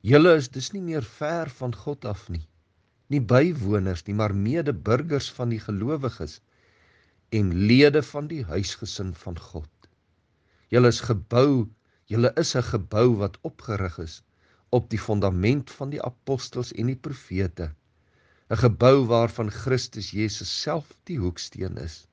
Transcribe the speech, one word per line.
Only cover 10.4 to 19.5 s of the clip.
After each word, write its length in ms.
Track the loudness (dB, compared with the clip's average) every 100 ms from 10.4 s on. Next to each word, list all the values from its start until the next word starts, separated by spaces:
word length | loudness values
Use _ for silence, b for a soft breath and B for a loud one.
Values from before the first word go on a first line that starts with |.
| _ _ _
Julle 180 | 4 4
is 140 | 4
gebou, 680 | -2 -4 0 2 4 4 -2 _ _ _ _
julle 280 | 0 2 2
is 200 | -2 -2
'n 80 |
gebou 540 | -2 -4 -2 2 4 4
wat 200 | -2 -6
opgerig 580 | -14 -14 -8 -6 -6 -8
is 240 | -14 -14 _ _ _ _ _
op 180 | -2 0
die 100 | -6
fundament 680 | -2 0 0 2 2 0 -2
van 200 | -12 -10
die 100 | -6
apostels 720 | -8 -10 -6 -6 -6 -8 -8
en 140 | -4 -4
die 80 | -4
profete, 800 | -10 -14 -8 -4 -4 -4 -10 -10 _ _ _ _ _ _ _
'n 80 | 2
gebou 460 | 2 6 6 6 4
waarvan 420 | 2 0 -2 -6